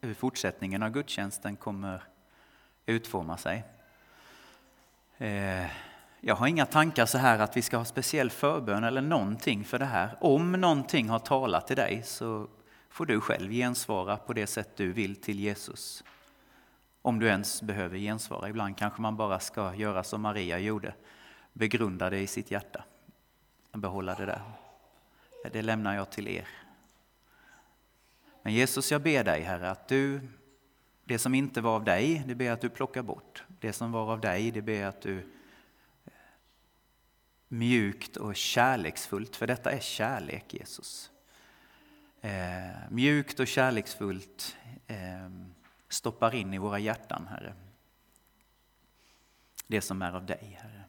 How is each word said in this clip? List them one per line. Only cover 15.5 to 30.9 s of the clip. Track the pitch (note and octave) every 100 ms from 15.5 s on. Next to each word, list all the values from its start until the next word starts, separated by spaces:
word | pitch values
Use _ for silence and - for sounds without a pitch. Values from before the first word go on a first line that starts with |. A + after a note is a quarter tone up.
| G2+ - - - - - - - _ _ - _ _ _ _
Om | - A2+
du | A2+
ens | G2 G2+ -
behöver | G#2+ G2+ F2+ F#2
gensvara. | G#2 A2 - - G2+
Ibland | A2 G2+ G2+
kanske | G#2 -
man | A2 A2
bara | G#2+ F#2
ska | - - G2 F#2+
göra | G#2+ F#2+
som | F#2 G#2+
Maria | G#2+ G#2 F2+ E2+
gjorde. | G2+ G#2+ F#2+ - - - - - -
Begrunda | - G#2+ A2+ A2 F#2 F#2
det | F#2+
i | G2
sitt | - G2
hjärta. | G2+ - - - _ - _ _ _ _ _ _
Behålla | G#2+ G2 F#2+ F#2 G2
det | G2
där. | - G#2 A2+ - - _ _ _ _ _ - -
Det | A2+
lämnar | A2 A2+ G#2 G2+
jag | G2
till | - G2+
er. | F#2 - - - - _ _ _ _ _ _ - - _ _ _ _ _ _ _ -
Men | -
Jesus, | A2+ - - C3+
jag | D3
ber | D3 C#3+
dig, | G2+ D#2
Herre, | E2+ F2+ F2+
att | G2 -
du, | C3+ C#3 C#3 C3 A2+ _ _ _ _ _